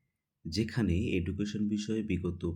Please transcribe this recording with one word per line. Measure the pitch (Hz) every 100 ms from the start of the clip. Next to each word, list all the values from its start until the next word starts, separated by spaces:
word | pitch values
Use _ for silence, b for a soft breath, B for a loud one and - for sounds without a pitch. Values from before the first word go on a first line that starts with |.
| b b _ _ 82
যেখানে | 80 110 - 98 85
এডুকেশন | 117 92 92 98 104 107 104
বিষয়ে | 104 - 110
বিগত | 90 90 87 85 87